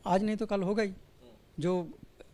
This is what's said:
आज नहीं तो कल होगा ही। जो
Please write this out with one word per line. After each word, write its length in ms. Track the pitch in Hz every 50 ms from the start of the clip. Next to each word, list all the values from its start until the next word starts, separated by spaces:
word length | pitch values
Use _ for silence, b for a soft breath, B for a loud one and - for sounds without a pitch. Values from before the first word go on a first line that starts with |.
| -
आज 160 | - 180 190
नहीं 140 | 208 214 214
तो 100 | 202 226
कल 160 | 208 208 196
होगा 200 | 180 180 208 220
ही। 100 | 220 196 185 - - - - - - - - - - - - -
जो 380 | 147 175 185 180 170 147 - - - - - - - -